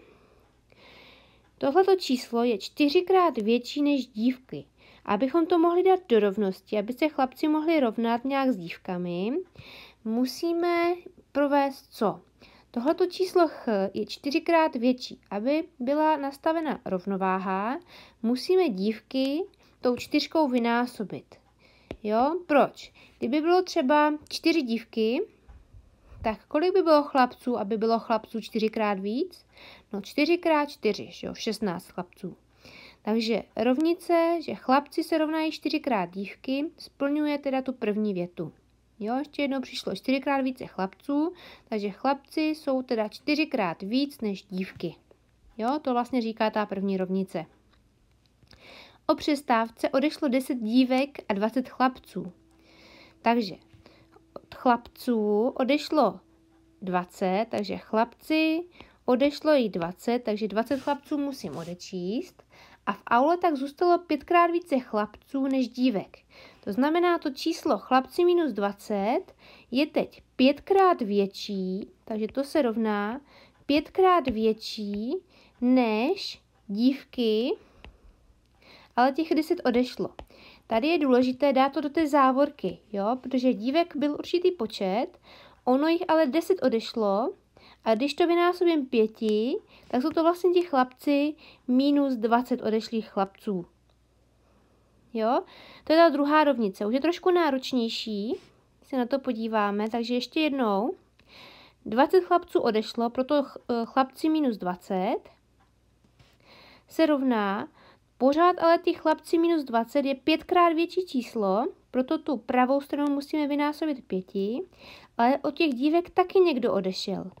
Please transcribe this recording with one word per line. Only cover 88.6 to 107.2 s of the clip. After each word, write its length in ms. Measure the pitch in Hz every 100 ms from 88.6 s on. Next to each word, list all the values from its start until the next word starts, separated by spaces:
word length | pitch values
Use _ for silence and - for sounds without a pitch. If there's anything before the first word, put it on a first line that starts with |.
| 349 320 262
pěti, 720 | 233 214 - 220 214 240 403 - - -
tak 140 | 247
jsou 80 | 302
to 140 | 330
vlastně 260 | 330 349 370
ti 120 | 349
chlapci 720 | 349 262 254 - 294 285 294 294 - - -
minus 460 | 254 285 285 277
dvacet 480 | 240 220 233 247 247
odešlých 480 | 220 220 220 220 -
chlapců. 560 | 202 196 - - 185 170 _ _ _ _ _ _ _ _ _ _ _ _ _ _
Jo? 280 | 226 220 285 359 - - -
To 100 | -
je 60 | 320
ta 100 | 339
druhá 340 | 294 285 302
rovnice. 420 | 294 240 208 190 208
Už 80 |
je 60 | 262
trošku 320 | 311 349 370
náročnější, 960 | 359 311 262 - 254 226 - 226 208 214 381 - _ _ _
když 100 | _
se 80 | 262
na 80 | 240
to 140 | 277
podíváme, 720 | 262 220 226 220 208 202 220
takže 240 | 233 233
ještě 260 | 247 - 320
jednou. 540 | 302 269 220 196 262 381 _ _ _ - - - - _ -
Dvacet 380 | 220 302 370
chlapců 360 | 359 349 349 349
odešlo, 500 | 240 214 220 - 233
proto 340 | 247 254 294
ch-, 140 | 277 - -
eh, 160 | 233 226
chlapci 440 | 269 269 - 320
minus 280 | 311 269 202
dvacet 600 | 180 180 - 185 196 359 - _ _ _ _ _ _ _ _ _ _ _ _ - - - _
se 180 | - 311
rovná, 640 | 285